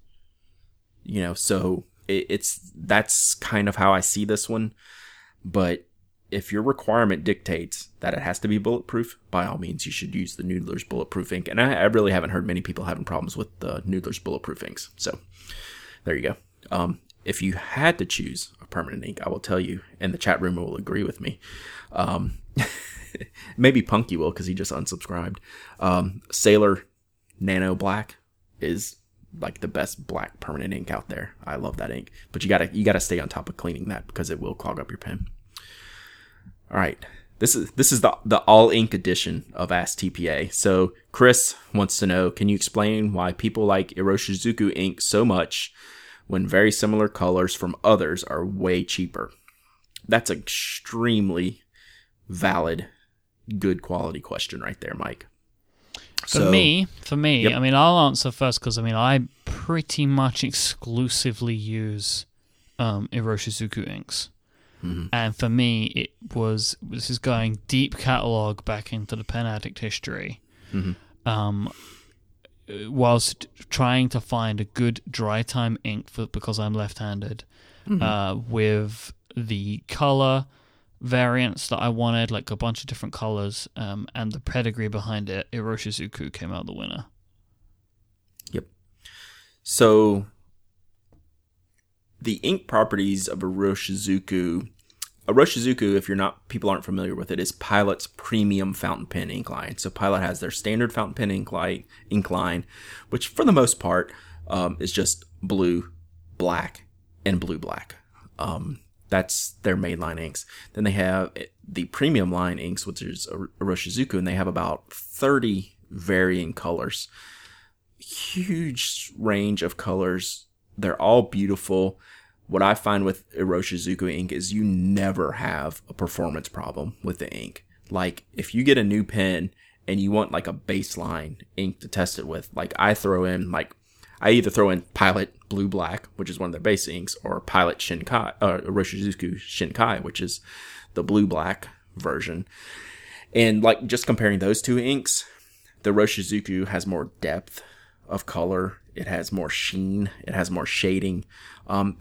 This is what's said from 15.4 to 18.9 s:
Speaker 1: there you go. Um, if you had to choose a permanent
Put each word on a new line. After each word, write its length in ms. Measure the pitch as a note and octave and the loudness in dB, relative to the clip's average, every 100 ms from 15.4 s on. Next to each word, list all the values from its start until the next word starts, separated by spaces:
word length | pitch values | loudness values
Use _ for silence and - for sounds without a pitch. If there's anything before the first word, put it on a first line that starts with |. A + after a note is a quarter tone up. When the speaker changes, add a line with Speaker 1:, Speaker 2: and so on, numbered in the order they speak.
| - - - - - - | -18 -16 -16 -18 -20 -10
Speaker 1:
there 120 | - C#2+ | -4 -2
you 60 | |
go. 140 | C2 - _ _ - | -2 -6 _ _ -4
Um, 280 | F#2 F2 - _ _ - | -2 -2 -4 _ _ -8
if 160 | - | -2
you 120 | F#2 | -2
had 440 | F2 - C3 D#3+ E3 | -2 -6 0 2 2
to 80 | F2+ | -2
choose 480 | - - - - - | -4 -6 -8 -12 -16
a 40 | - | -10
permanent 360 | - - | -8 -6